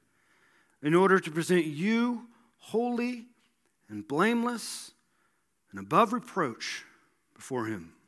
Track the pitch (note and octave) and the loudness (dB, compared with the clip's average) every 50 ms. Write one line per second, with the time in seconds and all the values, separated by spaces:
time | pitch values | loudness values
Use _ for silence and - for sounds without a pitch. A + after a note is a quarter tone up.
0 | _ _ _ _ _ _ _ _ _ _ _ _ _ _ _ - - D3 D#3+ F3 | _ _ _ _ _ _ _ _ _ _ _ _ _ _ _ -4 0 4 6 6
1 | F#3+ F#3+ F#3+ F#3+ - E3 D3+ E3 D#3+ D#3 F#3 F3+ D#3+ D#3+ D3 C#3+ E3+ G#3 A3+ A#3 | 6 6 6 4 2 0 -4 -4 0 2 2 2 2 0 -2 -2 0 0 2 2
2 | A#3+ B3 A#3+ A3+ - - _ _ _ _ _ _ - - - A3 A#3+ B3 A#3+ A#3 | 0 0 -2 -6 -10 -18 _ _ _ _ _ _ -12 -6 -2 -2 -2 -2 -2 -2
3 | A#3+ B3 B3 A#3+ A3 - _ _ _ _ _ _ _ _ _ _ _ - G#2+ G#2 | -4 -4 -6 -8 -14 -20 _ _ _ _ _ _ _ _ _ _ _ -14 -12 -12
4 | G2+ - C#3 D3+ F#3+ A3 A#3+ A#3 A#3 A#3+ A#3+ A3 - - - - - - _ _ | -8 -4 0 2 2 4 4 2 0 -2 -4 -6 -8 -10 -10 -12 -12 -16 _ _
5 | _ _ _ _ _ _ _ _ _ _ _ _ _ _ - G2 G2 F#2+ D3 F3 | _ _ _ _ _ _ _ _ _ _ _ _ _ _ -14 -12 -6 0 4 4
6 | A3+ G#3+ A3+ A#3+ - - - G3 E3+ B2+ A2 - - - - - - - _ _ | 4 4 2 -4 -6 -6 -4 -2 -2 -2 -4 -6 -10 -10 -10 -10 -12 -16 _ _
7 | _ _ _ _ _ _ _ - - - C3+ B2 A#2 A2 A2 G2 E2 E2 - _ | _ _ _ _ _ _ _ -18 -12 -6 -6 -4 -4 -4 -6 -8 -10 -14 -20 _
8 | _ | _